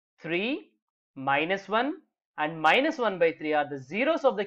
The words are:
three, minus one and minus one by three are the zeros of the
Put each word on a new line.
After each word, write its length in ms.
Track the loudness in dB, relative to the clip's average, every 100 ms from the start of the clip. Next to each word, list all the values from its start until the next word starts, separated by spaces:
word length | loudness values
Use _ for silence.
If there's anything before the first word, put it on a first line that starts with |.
| _ _
three, 280 | -4 -2 -2 -4 -8 _ _ _ _ -8
minus 480 | 0 0 0 -2 0 0
one 100 | 0 -4 _ _ _ -6
and 200 | -6 0 4
minus 300 | 4 2 0 -2
one 100 | 2
by 60 | 2 2
three 140 | -2 0
are 80 | 0
the 80 | -6 -8
zeros 320 | -2 0 2 2
of 60 |
the 60 | 0